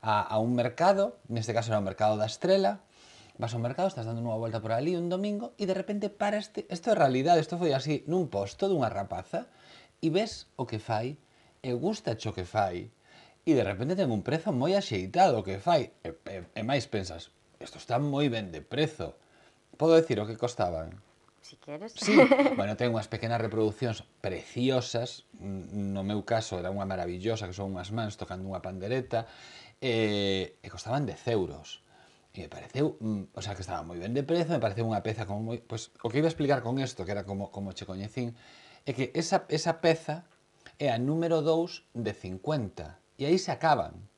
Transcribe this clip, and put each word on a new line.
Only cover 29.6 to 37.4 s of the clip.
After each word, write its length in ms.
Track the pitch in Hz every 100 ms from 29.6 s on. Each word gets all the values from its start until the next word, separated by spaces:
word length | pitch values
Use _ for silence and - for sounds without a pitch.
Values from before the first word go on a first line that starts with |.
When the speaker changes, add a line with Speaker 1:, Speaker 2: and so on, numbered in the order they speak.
| - _
Speaker 1:
e, 760 | 135 113 110 104 98 95 92 -
e 60 | -
costaban 380 | 92 - 131 135
dez 160 | - -
euros. 540 | 113 85 71 - - _ - - _ _
E 100 | - 80
me 40 |
pareceu, 480 | - - 131 151 -
mm, 360 | 110 104 92 -
o 60 |
sea, 120 | 104 95
que 60 |
estaba 200 | 92 90 82
moi 120 | 87
ben 140 | 90
de 100 | 123 139
prezo, 260 | 165 160
me 80 | 160
pareceu 200 | 110 98 113
unha 160 | 107 107
peza 180 | 107 101
como 140 | 101 113
moi, 40 | 117
pois, 280 | - 117 - _
o 40 | 117
que 80 | 123
iba 80 | 160
a 60 |
explicar 260 | 165 143 139
con 160 | 113 131
isto, 240 | 135 - 92
que 60 | 101
era 80 | 98
como, 240 | 98